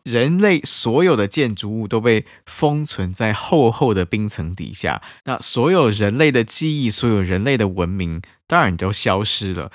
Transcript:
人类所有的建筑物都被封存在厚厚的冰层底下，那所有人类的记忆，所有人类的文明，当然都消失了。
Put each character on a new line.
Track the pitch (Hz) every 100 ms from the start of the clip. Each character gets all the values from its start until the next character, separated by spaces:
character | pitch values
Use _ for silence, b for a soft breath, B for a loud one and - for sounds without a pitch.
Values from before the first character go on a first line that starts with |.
人 | - 117 131 180
类 | 208 170
所 | - - 117 127
有 | 180
的 | 120 101
建 | - 127
筑 | 101 104 110
物 | 104
都 | 113
被 | 120 110 - B -
封 | - 151 147 151
存 | - 92
在 | 92 110
厚 | 107 - 165 117
厚 | - 131
的 | 95 87
冰 | 107 104
层 | - 80 92
底 | -
下， | - 80 60 B B -
那 | 127
所 | - 123 139
有 | 185 123
人 | 104 104 120
类 | 156
的 | 127 113
记 | - 160 151
忆， | 120
所 | - 120
有 | 104
人 | 90 92
类 | 123 131
的 | 101
文 | 92 87
明， | 95 85 82 - B -
当 | 170
然 | 117 85
都 | 92
消 | 104 120 95 104
失 | - 101
了。 | 85 71